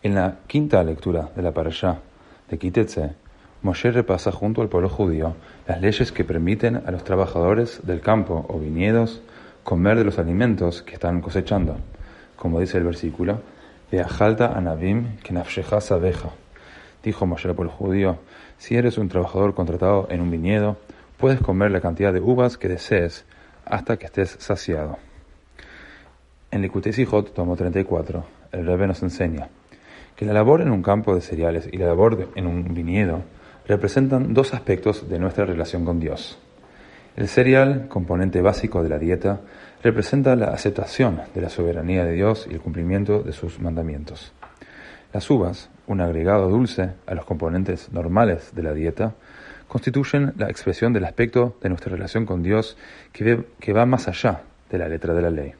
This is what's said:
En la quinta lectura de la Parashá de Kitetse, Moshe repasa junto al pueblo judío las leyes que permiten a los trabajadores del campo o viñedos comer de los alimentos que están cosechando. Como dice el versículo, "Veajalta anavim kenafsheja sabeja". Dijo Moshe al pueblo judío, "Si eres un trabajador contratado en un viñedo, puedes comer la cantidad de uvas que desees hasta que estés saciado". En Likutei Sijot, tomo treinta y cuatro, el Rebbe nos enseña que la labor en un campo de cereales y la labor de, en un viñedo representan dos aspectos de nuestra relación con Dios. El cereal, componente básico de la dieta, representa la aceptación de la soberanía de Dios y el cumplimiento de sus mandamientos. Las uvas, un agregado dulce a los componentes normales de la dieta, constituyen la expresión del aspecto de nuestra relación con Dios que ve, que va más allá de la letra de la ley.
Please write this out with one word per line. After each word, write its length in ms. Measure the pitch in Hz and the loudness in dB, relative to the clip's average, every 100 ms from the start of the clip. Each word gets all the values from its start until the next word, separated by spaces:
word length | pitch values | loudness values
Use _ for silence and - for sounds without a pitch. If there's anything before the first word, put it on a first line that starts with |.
En 120 | 104 | 2
la 220 | 98 92 - - | 2 0 -4 -4
quinta 360 | 147 151 101 | -2 4 4
lectura 480 | 82 80 - 85 76 | 2 -2 -2 -2 -2
de 80 | - | -4
la 100 | 87 | -2
Parashá 460 | 80 80 78 92 82 - _ - - _ | -2 -4 -2 -2 -2 -8 _ -20 -20 _
de 100 | 82 | -6
Kitetse, 560 | 92 92 107 - 76 76 - - - - | -2 0 0 -2 -4 -6 -20 -20 -20 -6
Moshe 280 | 95 87 123 | -4 0 2
repasa 400 | 120 113 92 - | 2 0 0 -2
junto 300 | 90 104 113 | -2 -2 -2
al 80 | 107 | 0
pueblo 220 | 90 92 | 0 0
judío 440 | - 98 80 80 82 - - - | 0 0 0 -2 -6 -16 -18 -8
las 140 | 87 | 0
leyes 320 | 98 104 123 | 0 2 -2
que 120 | - | -2
permiten 580 | 90 85 85 107 120 117 | -2 0 0 2 0 -2
a 60 | - | -4
los 120 | 90 | -8
trabajadores 800 | - 95 92 85 87 110 117 - | -2 0 0 2 2 2 0 -4
del 180 | - 87 | -6 -4
campo 420 | 101 107 90 82 - | 2 2 2 -4 -4
o 100 | 82 | -6
viñedos 640 | 78 80 98 117 113 113 - - - - | -4 -2 2 2 2 -4 -18 -20 -20 -16
comer 340 | - 87 95 113 | -2 2 4 4
de 80 | |
los 140 | 104 - | 2 0
alimentos 640 | 82 87 120 104 87 85 | -2 0 2 2 0 -2
que 120 | - | -14
están 280 | - 87 87 | -6 -2 -2
cosechando. 540 | 87 98 87 101 80 71 - - - - - - | -2 -4 0 0 0 -4 -10 -14 -18 -20 -20 -8
Como 240 | 87 82 | -2 0
dice 160 | 90 92 | 0 0
el 80 | |
versículo, 560 | 85 85 82 71 90 110 - - - - - | 0 -2 -6 -4 -4 -4 -8 -20 -20 -20 -4
"Veajalta 600 | 92 87 - 107 113 120 | -2 -2 2 2 4 2
anavim 600 | - 87 80 92 110 120 107 | 0 -2 -2 0 0 -2 -8
kenafsheja 580 | - 90 - - 92 104 | -6 -6 -4 -8 0 0
sabeja". 480 | - 92 92 85 80 - - - - - - _ | 2 2 2 -2 -6 -12 -20 -20 -20 -20 -20 _
Dijo 220 | 110 104 | -6 -2
Moshe 240 | 92 87 92 | -2 -2 -4
al 60 | |
pueblo 180 | 87 87 | -2 -4
judío, 460 | - 98 95 95 82 - - - - | -4 -2 2 2 0 -8 -20 -20 -20
"Si 180 | - 117 | -2 2
eres 220 | 120 113 | 2 0
un 100 | 98 | 0
trabajador 460 | 92 90 95 101 | 0 0 2 2
contratado 540 | 98 85 82 92 101 - | 2 -2 2 4 2 2
en 100 | 87 | -2
un 100 | 87 | -2
viñedo, 460 | 82 85 107 104 104 - - - - | 0 0 2 0 -2 -12 -20 -20 0
puedes 240 | 135 131 | 2 2
comer 300 | - 92 104 | 2 2 2
la 100 | 95 | 2
cantidad 320 | 87 82 98 | -2 0 0
de 80 | 92 | 2
uvas 380 | 95 127 123 123 | 2 4 2 0
que 100 | 92 | -4
desees 560 | 87 - 101 85 - - - - - | -4 0 0 0 -4 -20 -20 -20 -20
hasta 320 | - 101 - 110 | -6 -6 -2 -4
que 80 | |
estés 320 | - - 95 - | -4 -2 -2 -4
saciado". 580 | - 98 - 78 76 78 - - - - _ - - - - - - _ _ _ _ | -6 -4 -2 -4 -4 -8 -16 -20 -20 -20 _ -20 -20 -20 -20 -20 -20 _ _ _ _
En 100 | 101 | -4
Likutei 320 | 95 98 107 | -2 -2 -2
Sijot, 400 | 107 127 104 104 | 0 2 2 0
tomo 240 | - 87 87 | -4 -2 0
treinta 240 | 90 90 | 0 0
y 40 | |
cuatro, 420 | 95 85 80 87 82 - - | 0 -2 -2 -8 -10 -18 -12
el 140 | 92 85 | -6 -2
Rebbe 200 | 90 98 | 0 0
nos 160 | 90 | 0
enseña 460 | 92 - 87 76 71 _ _ - - - - | -4 -2 -4 -4 -10 _ _ -20 -20 -20 -20
que 120 | - 104 | -8 0
la 80 | |
labor 260 | 104 110 160 | 4 6 6
en 100 | 170 | 4
un 120 | 104 | 0
campo 320 | 90 101 107 | 2 2 2
de 80 | 90 | 0
cereales 460 | - 80 82 82 - | -2 -2 0 0 -4
y 60 | 90 | -2
la 80 | 87 | 2
labor 300 | 85 110 110 | 6 6 4
de, 120 | 92 | -4
en 120 | - 90 | -4 -4
un 280 | 87 87 | -2 -4
viñedo 480 | 87 85 95 98 80 92 - - - - | -4 0 2 2 0 -6 -16 -20 -20 0
representan 680 | 101 101 139 135 131 127 | 0 2 2 2 2 2
dos 180 | 113 139 | 2 2
aspectos 540 | 123 - 92 107 101 90 | -2 -2 0 2 -2 -4
de 100 | 87 | -2
nuestra 280 | 90 95 98 | -2 0 -2
relación 380 | 85 82 87 | -2 -2 -2
con 140 | 85 85 | -2 -2
Dios. 400 | 80 - - - - - - - - - - - | -2 -6 -10 -18 -20 -20 -20 -20 -20 -20 -18 -6
El 120 | 101 | 2
cereal, 580 | - 127 135 135 135 117 | 4 6 8 6 2 -2
componente 540 | 104 87 92 95 90 | -6 -2 0 2 4
básico 400 | 90 101 - 92 | 2 2 -2 0
de 60 | 82 | 0
la 100 | 76 | 0
dieta, 420 | 82 90 98 101 - - - - | 0 0 0 -2 -8 -20 -20 0
representa 540 | 120 113 101 139 135 127 | 0 2 0 2 4 4
la 120 | 110 | 2
aceptación 720 | - 104 - - - 123 80 - | 0 -2 -2 -6 0 0 0 -6
de 60 | 92 | -6
la 80 | 87 | -6
soberanía 560 | - 85 85 82 92 | -2 -2 -2 0 0
de 80 | 85 | 0
Dios 340 | 85 101 110 - | 2 2 0 -4
y 40 | |
el 60 | 82 | -10
cumplimiento 600 | 82 80 85 98 104 104 | -8 -4 -2 -2 0 0
de 100 | - | -2
sus 280 | - 87 - | -8 -10 -6
mandamientos. 720 | 85 82 80 73 73 73 - _ - - - - - - _ | -6 -4 -6 -8 -10 -16 -20 _ -20 -20 -20 -20 -20 -20 _
Las 180 | 104 - | -8 2
uvas, 400 | 135 87 - - - - | 2 2 -4 -14 -20 -6
un 140 | 98 | -2
agregado 480 | 87 80 85 104 95 | 0 0 2 4 4
dulce 420 | 107 123 - 90 90 - | 2 2 0 -4 -6 -8
a 80 | |
los 100 | 85 | -8
componentes 680 | - 80 80 87 95 87 - | -6 -4 -2 -2 -2 -6 -6
normales 600 | 90 85 95 113 82 - | -6 0 2 2 2 -6
de 80 | - | -6
la 100 | 80 | -4
dieta, 420 | 76 82 - 110 107 - - - - - | -2 -2 -2 -4 -4 -20 -20 -20 -20 -8
constituyen 680 | - - 127 139 147 139 - | -4 -2 0 0 2 0 -2
la 140 | 101 | -6
expresión 420 | - - 90 117 | -4 -4 0 2
del 120 | 110 | 2
aspecto 520 | 92 - 117 123 120 - | -2 -2 0 2 2 0
de 60 | - | -4
nuestra 240 | 90 - | -2 -4
relación 340 | 90 95 110 104 | -6 -4 -4 -2
con 160 | 92 | -2
Dios 340 | 85 107 110 - - - - | 2 0 0 -10 -20 -20 -20
que 120 | - | -2
ve, 200 | 110 120 - - | 2 2 0 -8
que 140 | - | 0
va 140 | 104 120 | 4 4
más 220 | 127 - | 2 0
allá 340 | 90 120 85 - _ _ | 0 0 -2 -8 _ _
de 80 | 92 | -4
la 100 | 82 | -2
letra 260 | 82 85 | -4 0
de 80 | 85 | 2
la 80 | 85 | 2
ley. 220 | 80 69 - | 0 -6 -12